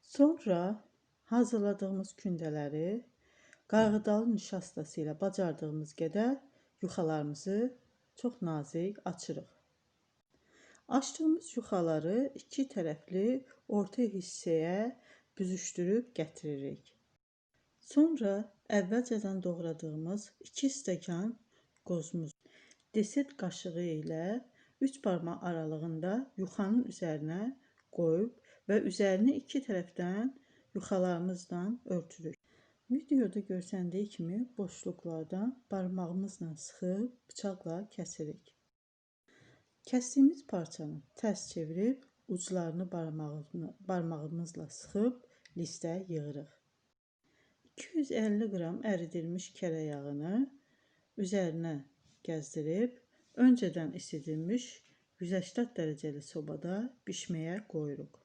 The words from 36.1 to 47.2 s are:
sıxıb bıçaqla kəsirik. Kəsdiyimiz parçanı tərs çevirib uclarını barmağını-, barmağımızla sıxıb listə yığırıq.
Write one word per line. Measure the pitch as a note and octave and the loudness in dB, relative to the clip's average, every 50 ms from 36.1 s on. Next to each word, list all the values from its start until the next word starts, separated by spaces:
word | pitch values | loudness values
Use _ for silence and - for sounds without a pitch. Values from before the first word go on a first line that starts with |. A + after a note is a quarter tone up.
| F3 F#3+ G3 G3+ - - F3 E3 D#3 | -2 -2 -2 -4 -6 -6 -8 -8 -8
sıxıb | D#3 - - - - - F3+ F#3 G3 A3+ B3 - _ _ _ | -8 -12 -14 -10 -4 -2 0 0 0 0 -2 -4 _ _ _
bıçaqla | - - - G3+ F#3+ F#3 - E3+ E3 F3 G#3 G#3 | -14 -6 -4 -4 -4 -4 -6 -6 -4 -4 -6 -8
kəsirik. | - - F3 - - - D#3+ D3+ D#3 - _ _ _ _ _ _ _ _ _ _ _ _ _ _ _ _ _ _ _ - - - - _ _ _ _ _ _ - | -8 -8 -8 -8 -6 -6 -6 -6 -6 -10 _ _ _ _ _ _ _ _ _ _ _ _ _ _ _ _ _ _ _ -20 -20 -20 -20 _ _ _ _ _ _ 0
Kəsdiyimiz | - B3+ B3 - - C#4+ C4+ C#4 E4+ - - - | 0 0 0 2 6 8 8 8 8 4 -6 -4
parçanı | - F#3 E3 D#3 - - D#3+ D3+ D#3 D3+ - _ _ | -4 -4 -4 -4 -6 -8 -8 -6 -6 -8 -12 _ _
tərs | - - A3 G3 - - - | -2 0 0 0 0 -4 -8
çevirib | - F3 D#3+ D#3 E3 F3 G3+ A#3+ C4+ C4 - _ _ _ _ | -6 -6 -4 -4 -2 2 2 2 2 0 -4 _ _ _ _
uclarını | - F#3+ F3+ - - F#3 F#3 E3+ E3 D#3+ F3 F#3 F#3 | -6 -4 -4 -2 -2 -2 0 0 0 -2 -2 -4 -4
barmağını-, | F3+ E3+ E3 D#3+ D#3 D#3 D#3 D3 D3 D#3 D3+ - - F3 D#3+ - - _ | -4 -4 -4 -4 -4 -4 -6 -6 -6 -8 -10 -8 -8 -8 -6 -8 -10 _
barmağımızla | - - F#3 F3+ E3 E3 E3 D3+ D3 D3+ D#3+ E3+ E3+ D#3+ - E3 E3 - | -4 -2 -2 0 0 -2 -4 -4 -6 -6 -4 -6 -6 -6 -8 -10 -10 -10
sıxıb | - - - - - G3 G#3+ B3 B3 - - _ _ _ _ - _ | -12 -16 -16 -4 0 2 2 2 2 0 -12 _ _ _ _ -14 _
listə | F3 E3+ D#3 - - - E3+ E3 F#3 F#3+ F#3 | -6 -6 -6 -6 -6 -4 -4 -4 -4 -4 -4
yığırıq. | E3+ D#3 D3 D3 C#3 C#3+ D3 D3+ - _ _ _ _ _ _ _ _ _ _ _ _ _ | -4 -4 -4 -4 -8 -8 -10 -12 -18 _ _ _ _ _ _ _ _ _ _ _ _ _